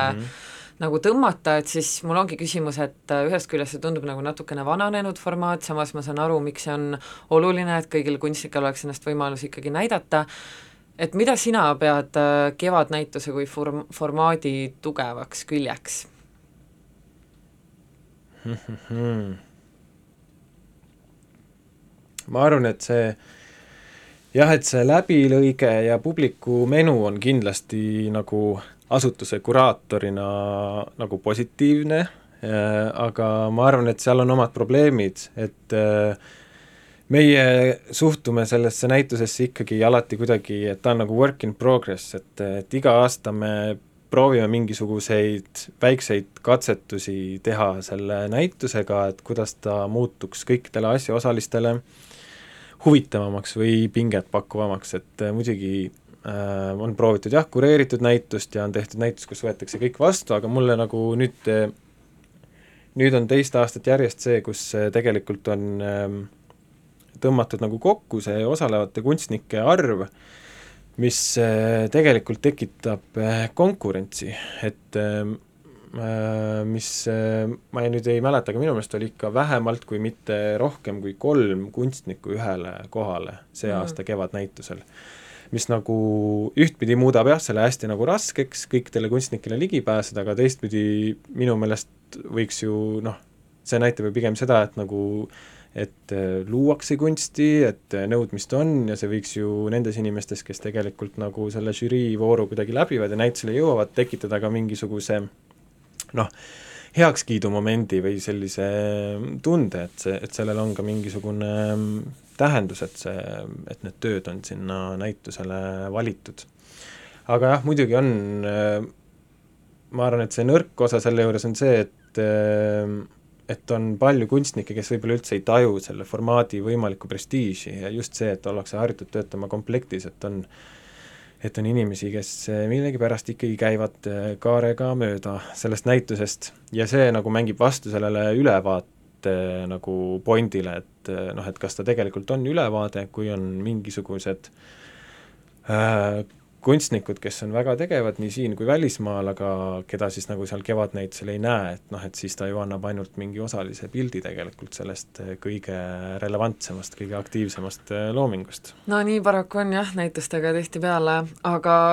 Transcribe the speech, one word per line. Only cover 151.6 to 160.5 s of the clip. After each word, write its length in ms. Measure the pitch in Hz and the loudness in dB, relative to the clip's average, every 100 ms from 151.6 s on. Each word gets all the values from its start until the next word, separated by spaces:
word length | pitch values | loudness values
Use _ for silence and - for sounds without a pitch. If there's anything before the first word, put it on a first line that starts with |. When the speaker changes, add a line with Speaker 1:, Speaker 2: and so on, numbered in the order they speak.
| 92 | -2
Speaker 1:
et 140 | 90 - | -8 -12
noh, 140 | 98 | -14
et 100 | 95 | -12
siis 220 | - 95 - | -12 -12 -8
ta 100 | 98 | -6
ju 140 | 101 | -6
annab 240 | 101 98 101 | -6 -8 -8
ainult 300 | 104 95 - | -8 -10 -10
mingi 220 | 101 101 | -10 -10
osalise 480 | 110 101 95 101 - | -8 -8 -8 -10 -10
pildi 300 | 127 123 92 | -6 -6 -6
tegelikult 520 | 87 90 87 - - | -8 -10 -12 -14 -18
sellest, 440 | - 95 92 - - | -12 -12 -12 -14 -14
äh, 120 | 95 92 | -12 -10
kõige 380 | 101 104 98 92 90 90 92 95 | -8 -8 -8 -8 -8 -10 -10 -8
relevantsemast, 760 | 104 104 113 107 - 92 - | -4 -2 -2 -2 -10 -12 -14
kõige 220 | - 101 101 | -12 -10 -10
aktiivsemast, 720 | 98 113 104 95 95 - - | -6 -4 -4 -4 -10 -12 -8
äh, 220 | 104 107 | -6 -2
loomingust. 640 | 123 135 92 95 - - - | 0 0 -2 -8 -16 -20 -16
Speaker 2:
No 160 | - 208 | -4 -2
nii 160 | 208 214 | 0 0
paraku 380 | 196 190 185 202 | 2 0 0 -4
on 160 | 196 | -2
jah, 160 | 190 202 | -2 -2
näitustega 600 | 185 170 160 - 165 160 | -4 -4 -4 -6 -2 0